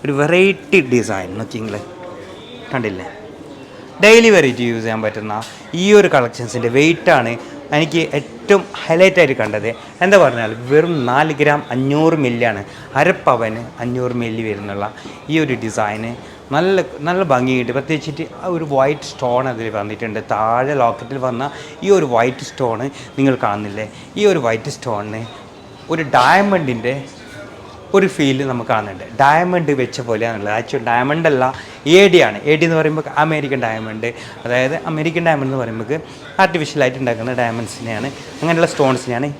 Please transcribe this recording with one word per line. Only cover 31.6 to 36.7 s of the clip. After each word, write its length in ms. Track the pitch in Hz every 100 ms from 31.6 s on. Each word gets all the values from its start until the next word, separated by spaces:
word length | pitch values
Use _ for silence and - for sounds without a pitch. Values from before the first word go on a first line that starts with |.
| - - 143 175
എ 40 | 196
ഡി 60 | 175 123
ആണ്. 100 | 104 147
എ 20 | 156
ഡി 60 | 165
എന്ന് 100 | 165
പറയുമ്പോൾ 240 | 156 156 147 139
അമേരിക്കൻ 360 | 156 156 143 135 117
ഡയമണ്ട്, 420 | 110 110 110 117 117 - - 117
അതായത് 300 | 123 131 156 -
അമേരിക്കൻ 320 | 156 156 165 170
ഡയമണ്ട് 220 | 151 135
എന്ന് 100 | 135
പറയുമ്പോൾ 360 | 117 113 110 151 156 - - -
ആർട്ടിഫിഷ്യലായിട്ട് 560 | 190 170 147